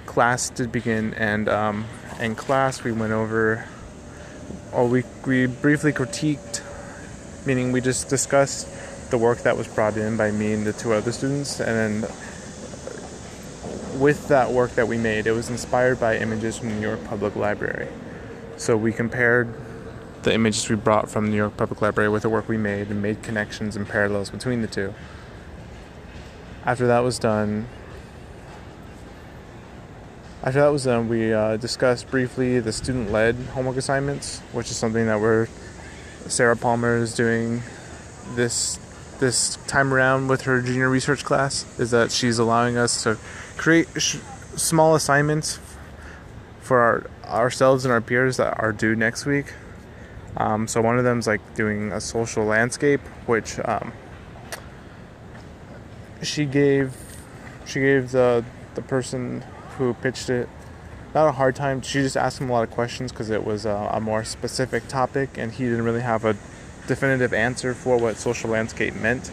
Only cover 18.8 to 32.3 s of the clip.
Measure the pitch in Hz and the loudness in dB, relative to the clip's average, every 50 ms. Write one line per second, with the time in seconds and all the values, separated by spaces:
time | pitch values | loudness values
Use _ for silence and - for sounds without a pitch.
18.8 | 107 117 107 - 117 113 - 127 123 117 120 123 120 117 113 - - - - - | 4 2 0 0 -2 -2 0 2 4 4 6 4 2 0 -4 -10 -12 -14 -14 -14
19.8 | - - - - - - - - - 110 101 110 113 110 107 110 - - 117 104 | -14 -14 -14 -14 -16 -16 -16 -4 0 2 2 4 4 2 2 0 0 0 0 2
20.8 | - 113 107 107 - - - 113 107 107 107 104 104 104 - - 113 101 - - | 4 4 4 4 2 0 -2 -2 0 2 2 2 0 0 0 -2 -2 -2 0 0
21.8 | 110 104 104 104 107 104 107 107 107 113 110 110 101 - 113 110 107 101 101 101 | 0 2 4 4 4 4 4 2 2 2 2 0 0 0 -2 0 0 0 0 -2
22.8 | 101 101 107 104 101 104 110 107 - - 113 107 104 - - - 110 104 101 104 | -2 -2 -2 -2 0 0 -2 -2 -4 -4 -2 -2 -2 -4 -4 -6 -6 -6 -4 -4
23.8 | 101 - - 107 104 101 101 101 98 - - 101 - 127 123 117 110 98 - 104 | -6 -2 0 2 2 2 2 -2 -2 -4 -8 -6 -4 -2 -2 -2 -2 -4 -4 -4
24.8 | 98 98 107 - - - - - - - - - - - - - - - - - | -4 -4 -6 -10 -14 -14 -14 -16 -16 -16 -16 -16 -16 -16 -16 -16 -16 -16 -16 -16
25.8 | - - - - - - - - - - - - - - - - - - 123 117 | -16 -18 -18 -18 -18 -16 -16 -16 -16 -16 -16 -16 -16 -16 -16 -4 -2 -2 2 4
26.8 | 123 120 120 120 123 127 117 - - 113 107 107 107 104 104 107 113 120 - - | 4 6 6 6 4 2 0 0 2 2 2 2 2 0 0 -2 -4 -6 -10 -14
27.8 | - - - - - - - - - - - - - - - - - - - - | -16 -14 -14 -16 -16 -16 -18 -18 -18 -16 -18 -18 -18 -18 -18 -16 -18 -18 -18 -18
28.8 | - - - - - - - - - - - - - - - - - - - - | -18 -18 -18 -16 -18 -18 -18 -18 -18 -18 -18 -18 -18 -18 -18 -18 -18 -18 -18 -18
29.8 | - - - - - - - - - - - - - 131 131 143 143 147 151 143 | -18 -18 -18 -18 -18 -18 -18 -18 -18 -16 -14 -4 -4 2 4 6 6 6 6 4
30.8 | 127 131 120 117 117 110 117 113 113 110 110 107 107 110 110 110 120 117 - - | 4 4 4 4 4 2 2 2 4 4 4 4 4 2 2 0 -2 -4 -2 2
31.8 | 139 127 123 120 - - - 131 127 123 | 4 4 4 2 -2 -2 0 0 0 0